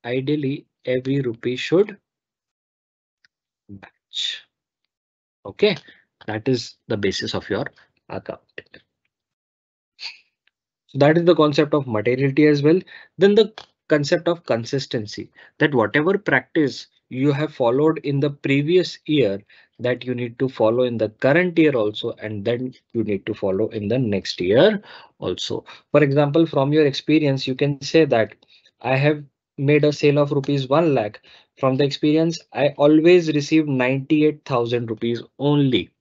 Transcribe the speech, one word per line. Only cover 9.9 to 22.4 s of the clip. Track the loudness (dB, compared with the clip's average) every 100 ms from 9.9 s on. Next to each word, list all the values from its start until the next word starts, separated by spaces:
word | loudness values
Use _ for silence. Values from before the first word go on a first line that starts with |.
| _ -18 -18 _ _ _ _ _ _ _
So | 2
that | 4 4
is |
the | 4
concept | 4 4 2 0
of | 0 -2
materiality | -2 -2 0 0 4 4
as | 4
well. | 2 2 -2 -20 -20 0
Then | 2
the | 4 2 -4 -20 _ _
concept | -2 0 -2 -2
of | -4
consistency, | -4 -4 -4 -8 -6 -8 -8 -14 -16 _ -20 _
that | 0
whatever | 2 0 0 0 -2
practice | 0 -2 0 0 0 -2 -18 _ _
you | -2 -2
have | 0 -6
followed | -2 0 2 0 0
in | -4 -2
the | -2
previous | -4 -2 0 2 2 0 -8
year, | -2 0 0 -2 _ _ _ -8
that | -6 -4
you | -6
need | -6 -8 -4
to | -6
follow | 0 2 2
in | 0 0
the | -4
current | -2 0 2 2 2
year | 2 2
also, | -2 -4 -10
and | -10 -10 -6